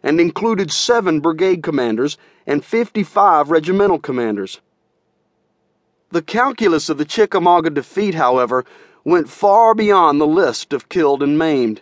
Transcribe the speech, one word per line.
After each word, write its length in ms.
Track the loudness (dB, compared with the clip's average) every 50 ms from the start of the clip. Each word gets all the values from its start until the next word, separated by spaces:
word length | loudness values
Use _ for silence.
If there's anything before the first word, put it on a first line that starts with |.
and 200 | 0 0 2 2
included 500 | 0 0 -2 -2 -2 -2 -2 -2 -4 -4
seven 480 | -4 -6 -4 -2 -2 -2 0 0 -2 0
brigade 420 | -2 -4 -2 -2 -2 -2 -2 -2
commanders 560 | -4 -6 -4 -2 -2 -2 -2 -2 -4 -4 -6 _ _ _ _ _ _
and 160 | -4 -4 -4 -4
fifty-five 880 | -4 -4 -4 -4 -2 _ -6 -6 -2 0 2 4 4 4 2 2 2
regimental 480 | 0 0 0 0 0 0 2 0 0 -2
commanders. 600 | -4 -6 -4 -4 -2 -2 -4 -6 -6 -10 -12 -20 _ _ _ _ _ _ _ _ _ _ _ _ _ _ _ _ _ _ _ _ _ _ _ _ _ _ _ _ _ _
The 100 | -6 -6
calculus 680 | -6 -4 -2 0 0 0 0 0 0 0 0 0 -2
of 100 | -4 -4
the 60 | -4 -4
Chickamauga 680 | -4 0 0 0 2 2 0 2 4 4 4 2 0
defeat, 460 | -4 -4 -8 -4 -4 -2 -2 -2 0
however, 480 | 0 0 2 2 2 0 0 -2 -4 -4 _ -20 -20 -20 _ _ _ _
went 240 | 0 0 0 0
far 460 | -4 -6 -2 2 2 4 4 4 4 2
beyond 460 | 2 2 2 4 4 4 4 2 2
the 60 | 2
list 440 | 2 2 2 2 0 -2 -6 -8 _
of 160 | -8 -8 -8
killed 340 | _ -2 0 2 2 2 0
and 160 | 0 0 0
maimed. 440 | 0 0 0 0 0 0 -2 -4 -6